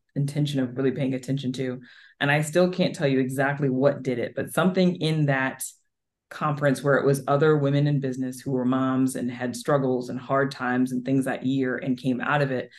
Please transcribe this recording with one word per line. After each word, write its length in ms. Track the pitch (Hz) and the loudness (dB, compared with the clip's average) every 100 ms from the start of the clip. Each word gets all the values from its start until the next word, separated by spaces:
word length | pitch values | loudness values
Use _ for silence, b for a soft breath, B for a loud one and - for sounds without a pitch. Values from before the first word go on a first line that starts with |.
| _ | _
intention 460 | 143 143 151 143 139 | -4 -4 0 0 0
of 160 | 123 120 | -2 0
really 160 | 135 | -2
paying 220 | 131 131 | 0 -2
attention 380 | 131 127 135 127 | -4 -4 -4 -2
to, 260 | 127 127 123 B B B B | -4 -4 -6 B B B B
and 100 | 143 | 2
I 120 | 147 | 2
still 280 | 151 175 180 | 2 2 2
can't 240 | 180 - | 2 -2
tell 140 | - 143 | 0 0
you 100 | 131 | 2
exactly 500 | 127 135 139 143 143 | 0 0 -2 0 0
what 340 | 127 139 - | 2 2 2
did 160 | 135 120 | -4 -4
it, 160 | - | -4
but 180 | - - | -6 -4
something 440 | - 180 185 180 180 | 0 2 4 2 2
in 260 | 156 156 143 | -2 0 2
that 380 | 135 131 - - - _ _ _ _ _ | 0 -2 -6 -14 -14 _ _ _ _ _
conference 520 | - 156 143 147 127 | -6 -4 0 0 2
where 140 | 143 135 | 2 2
it 80 | |
was 180 | 139 139 - | 4 2 2
other 300 | 143 156 151 | 4 4 4
women 280 | 139 143 147 | 4 2 2
in 140 | 143 | 2
business 400 | 131 127 127 127 | -2 -4 -6 -6
who 120 | 135 | -4
were 120 | 127 | 0
moms 520 | 123 131 131 131 131 - | 0 0 0 2 0 -2
and 140 | 120 | -6
had 260 | 123 127 117 | -4 -6 -4
struggles 520 | - 143 131 127 123 | 0 2 2 -2 -4
and 100 | 123 | -10
hard 320 | - 135 139 | -2 0 0
times 420 | - 127 127 127 | -2 -2 0 0
and 120 | 123 | -2
things 220 | 135 135 131 | 0 0 0
that 180 | 117 | -2
year 320 | 127 135 127 123 | -2 0 0 -2
and 220 | 180 127 | -2 -2
came 220 | 131 123 | 0 0
out 200 | - 147 | 0 2
of 100 | 139 | 0
it, 200 | 127 117 | -2 -6